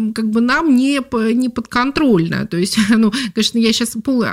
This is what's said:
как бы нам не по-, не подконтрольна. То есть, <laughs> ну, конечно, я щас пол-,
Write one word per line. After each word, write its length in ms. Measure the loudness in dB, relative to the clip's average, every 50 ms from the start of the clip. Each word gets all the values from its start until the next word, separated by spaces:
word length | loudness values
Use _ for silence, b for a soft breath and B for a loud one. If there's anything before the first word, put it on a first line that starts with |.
| -4 -4 -4
как 160 | -4 -2 0
бы 100 | 0 2
нам 340 | 2 2 2 2 2 2 4
не 240 | 4 4 2 0 -2 -2
по-, 280 | -4 -2 -2 0 0 0
не 160 | 0 0 -2
подконтрольна. 960 | -4 -6 -8 -4 -2 -2 -2 -2 0 0 2 4 4 4 2 0 -2 -4 -4
То 100 | -4 -2
есть, 220 | -2 -2 -2 0 0
<laughs> 180 | 2 2 4
ну, 160 | 4 2 2 0 -2 -6 -6 B
конечно, 240 | -2 -2 -2 0 0
я 140 | 0 0 0
щас 240 | 0 -2 -4 -6 -6 -4
пол-, 220 | -2 -2 0 0 -2